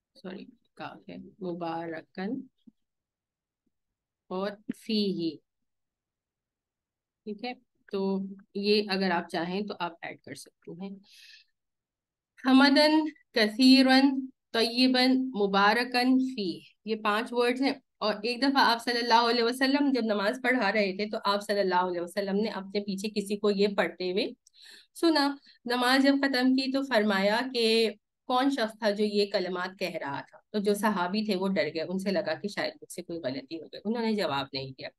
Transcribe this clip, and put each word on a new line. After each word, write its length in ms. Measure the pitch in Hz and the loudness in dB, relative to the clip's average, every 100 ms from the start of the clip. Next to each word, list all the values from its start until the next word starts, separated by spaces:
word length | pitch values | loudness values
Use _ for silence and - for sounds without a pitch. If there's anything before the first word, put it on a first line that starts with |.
| _ _ | _ _
सॉरी, 320 | 185 190 - - _ - | -14 -14 -16 -20 _ -16
काफ 240 | 147 - - | -16 -16 -18
है, 140 | 175 - - | -18 -18 -12
मुबारकन 1000 | 185 175 165 165 170 160 - - 196 262 - _ - _ _ _ _ _ _ _ _ _ _ _ _ _ _ _ - | -10 -8 -8 -8 -8 -12 -14 -10 -8 -8 -12 _ -20 _ _ _ _ _ _ _ _ _ _ _ _ _ _ _ -10
और 280 | 185 196 202 - - | -6 -6 -8 -14 -12
फीही, 640 | - 214 202 165 165 147 _ _ _ _ _ _ _ _ _ _ _ _ _ _ _ _ _ _ 214 | -4 -2 0 -2 -6 -8 _ _ _ _ _ _ _ _ _ _ _ _ _ _ _ _ _ _ -16
ठीक 180 | 208 | -10
है। 120 | 247 254 _ _ - | -10 -12 _ _ -8
तो 360 | 196 196 196 196 - - 202 | -4 -2 -2 -6 -12 -12 -4
ये 300 | 202 214 208 | 2 2 2
अगर 220 | 190 190 | 0 0
आप 140 | 170 175 | 0 -2
चाहें 400 | 175 175 190 202 | -4 -4 -4 -6
तो 80 | |
आप 240 | - 175 165 | -6 -8 -8
ऐड 160 | 151 - | -14 -14
कर 160 | - 139 | -16 -16
सकते 500 | - _ - 165 196 | -18 _ -18 -14 -14
हैं। 160 | 196 196 - - - _ _ _ _ _ _ _ _ _ _ 262 | -14 _ -20 -20 -20 _ _ _ _ _ _ _ _ _ _ 4
हमदन 680 | 262 285 285 302 311 311 - _ - | 6 6 6 6 4 0 -6 _ 0
कसीरन 920 | 214 214 262 262 262 262 277 269 - - _ | 0 4 6 8 8 6 4 0 -6 -14 _
तय्यिबन 760 | 226 233 240 254 254 254 262 262 202 | -2 0 2 2 4 4 2 0 -2
मुबारकन 840 | 202 196 202 226 247 247 254 254 | 0 4 4 4 0 0 4 2
फी, 560 | 262 - 185 151 - _ 208 | 2 -4 -6 -6 -12 _ -8
ये 80 | 220 | -4
पांच 380 | 214 208 254 | 0 0 -2
words 280 | 240 240 254 | 0 0 2
हैं। 200 | 269 - _ - | 0 -2 _ -6
और 240 | 214 208 214 | -4 -2 -4
एक 200 | 240 277 | 0 2
दफा 140 | 277 | 4
आप 200 | 214 233 | 4 2
सल्लल्लाहु 480 | 247 233 233 226 233 | -2 -2 4 4 4
अलैहि 160 | 240 | 2
वसल्लम 480 | 233 254 269 285 285 | 0 0 0 2 2
जब 120 | 254 | 0
नमाज 400 | 220 208 202 262 | 0 0 -2 -2
पढ़ा 260 | 247 254 196 | 0 0 2
रहे 240 | 214 196 | 0 0
थे 160 | 185 208 | -2 -6
तो 80 | 214 | -4
आप 220 | 202 202 | -2 -2
सल्लल्लाहु 500 | - 202 190 180 185 | 0 0 2 2 0
अलैहि 160 | 175 175 | -4 -6
वसल्लम 300 | 202 196 196 | -6 -2 -2
ने 140 | 220 | -2
अपने 300 | 208 196 208 | -6 -8 -6
पीछे 300 | 208 190 214 | -6 -6 -6
किसी 260 | 214 196 208 | -6 -4 -2
को 160 | 208 | 0
ये 160 | 196 208 | 2 0
पढ़ते 440 | 214 170 - 180 | 0 -2 -2 -4
हुए 240 | 185 349 - _ _ - - _ - | -2 -4 -8 _ _ -20 -20 _ -2
सुना। 420 | 339 311 277 277 _ _ 240 | 2 2 0 -2 _ _ -6
नमाज 340 | 247 247 269 | 0 2 4
जब 160 | 277 277 | 4 4
खत्म 380 | 277 254 254 262 | 2 2 2 2
की 180 | 262 | 0
तो 100 | 269 | -2
फरमाया 580 | 269 233 214 190 196 220 | 0 2 2 2 2 0
कि 580 | 262 240 226 226 220 214 _ _ - | -2 0 2 2 0 -4 _ _ -2
कौन 220 | 254 277 | 0 0
शख्स 340 | 269 220 - | 0 -4 -2
था 80 | 220 | -2
जो 120 | 202 | 0
ये 220 | 214 202 202 | 0 0 0
कलमात 520 | 202 180 180 185 190 | 0 -2 -4 -6 -6
कह 100 | 180 | -8
रहा 320 | 160 143 143 | -6 -8 -10
था, 220 | - - _ | -12 -20 _
तो 60 | 214 | -2
जो 160 | 208 202 | 0 2
सहाबी 540 | 214 185 180 208 214 | 2 0 0 -2 0
थे 60 | 185 | 0
वो 120 | 196 | 0
डर 220 | 190 151 | 0 -2
गए, 120 | 160 | -2
उनसे 300 | 160 190 190 | -4 -4 -2
लगा 220 | 170 156 | -2 -2
कि 140 | 160 208 | -4 -6
शायद 260 | - 143 - | -6 -6 -8
मुझसे 260 | - - | -16 -14
कोई 180 | 175 170 | -10 -6
गलती 380 | 135 135 - 165 | -6 -6 -10 -14
हो 100 | - | -14
गई, 100 | - | -10
उन्होंने 380 | 202 240 226 208 | -4 -2 0 0
जवाब 340 | 165 139 135 | 0 -2 -4
नहीं 180 | 135 135 | -8 -10
दिया। 180 | 131 143 | -12 -16